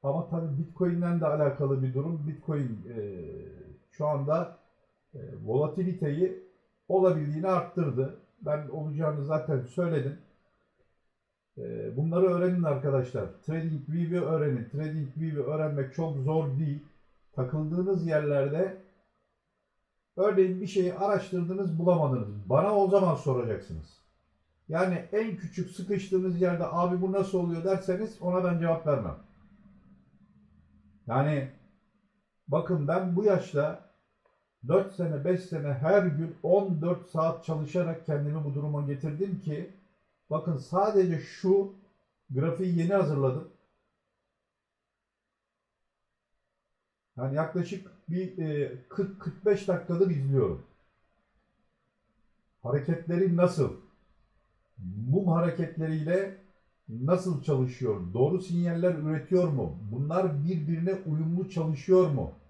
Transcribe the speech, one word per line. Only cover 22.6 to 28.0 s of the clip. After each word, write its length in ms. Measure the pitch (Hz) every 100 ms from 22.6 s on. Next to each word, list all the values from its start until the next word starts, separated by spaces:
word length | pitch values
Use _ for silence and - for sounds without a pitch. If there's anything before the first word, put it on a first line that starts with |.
| 196 208
o 120 | 190
zaman 280 | 196 180 143
soracaksınız. 840 | 143 127 113 95 - 80 76 _ _ _ _ _ _ _ -
Yani 360 | 160 190 175 -
en 260 | 208 226 175
küçük 340 | 165 - -
sıkıştığınız 680 | - 180 196 - 185 185 170
yerde, 240 | 180 175 -
"Abi 340 | 170 175 180
bu 100 | 185
nasıl 260 | 196 190 185
oluyor?" 260 | 170 165
derseniz 540 | 180 190 190 185